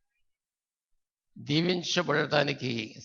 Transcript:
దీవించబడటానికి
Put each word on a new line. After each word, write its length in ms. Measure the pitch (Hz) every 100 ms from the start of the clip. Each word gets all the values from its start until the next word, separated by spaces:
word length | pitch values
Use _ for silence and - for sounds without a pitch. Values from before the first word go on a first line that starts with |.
| _ _ _ _ _ _ _ _ _ _ _ _ _ -
దీవించబడటానికి 1400 | 120 147 175 180 156 180 151 147 139 147 143 135 123 117 110 -